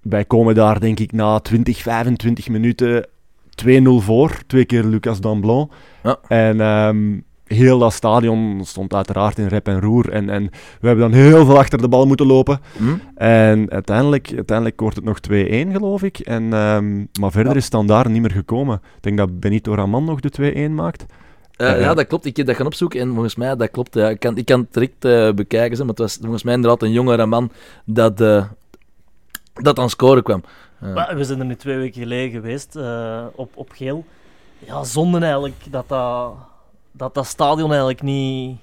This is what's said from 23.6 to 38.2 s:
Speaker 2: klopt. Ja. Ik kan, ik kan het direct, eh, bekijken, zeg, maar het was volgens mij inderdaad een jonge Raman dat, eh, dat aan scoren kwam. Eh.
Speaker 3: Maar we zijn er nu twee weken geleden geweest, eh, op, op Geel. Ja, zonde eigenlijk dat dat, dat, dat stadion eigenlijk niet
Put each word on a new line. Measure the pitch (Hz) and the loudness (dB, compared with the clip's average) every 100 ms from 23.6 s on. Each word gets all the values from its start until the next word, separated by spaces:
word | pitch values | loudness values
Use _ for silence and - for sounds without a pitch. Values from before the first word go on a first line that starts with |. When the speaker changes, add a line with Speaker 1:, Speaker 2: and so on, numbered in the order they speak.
| 110 | -4
Speaker 2:
klopt. | - 123 | -4 -6
Ja. | 117 107 | -2 -2
Ik | 107 | 0
kan, | 120 117 | -4 -6
ik | |
kan | 117 127 | 0 0
het | 123 | 0
direct, | - 127 _ | -2 -4 _
eh, | 127 120 110 | 2 4 4
bekijken, | 104 101 113 117 117 | 0 -2 -2 -2 -4
zeg, | 131 | -6
maar | |
het | 107 | -4
was | 110 - | -6 -6
volgens | 113 113 | -8 -6
mij | 120 | -4
inderdaad | 123 117 120 | 0 2 2
een | 110 | 2
jonge | 113 127 117 | 0 2 2
Raman | 110 117 120 - - - | 2 0 -4 -10 -20 -18
dat, | - 110 113 101 | -4 2 2 2
eh, | 110 104 98 107 _ - _ _ _ _ _ - _ | 2 2 0 -12 _ -20 _ _ _ _ _ -20 _
dat | - 131 135 | -2 0 0
aan | 123 | -2
scoren | - 127 135 | 2 4 4
kwam. | 117 95 - - - _ | 2 -4 -4 -20 -20 _
Eh. | 98 | -10
Speaker 3:
Maar | 95 175 160 | -6 -6 -6
we | |
zijn | 135 135 | -6 -6
er | |
nu | 127 120 | -8 -10
twee | 139 131 | -8 -6
weken | 131 117 | -8 -10
geleden | 117 123 127 | -10 -8 -8
geweest, | 117 113 135 - 156 | -10 -10 -12 -14 -12
eh, | 127 117 113 113 117 | -10 -8 -10 -10 -14
op, | - 127 | -16 -18
op | - 131 | -16 -20
Geel. | - 131 151 160 _ _ _ _ _ | -12 -10 -10 -12 _ _ _ _ _
Ja, | - 139 | -16 -12
zonde | 131 139 175 175 | -6 -2 0 0
eigenlijk | 170 139 143 131 - | 0 -2 -4 -12 -12
dat | 131 123 | -12 -6
dat, | 135 123 123 123 127 127 _ _ _ _ | -6 -4 -6 -8 -12 -20 _ _ _ _
dat, | 131 131 | -14 -10
dat | 139 131 | -8 -8
stadion | - 147 156 160 | -2 0 0 0
eigenlijk | 147 131 123 | 0 -2 -4
niet | 139 139 | -6 -4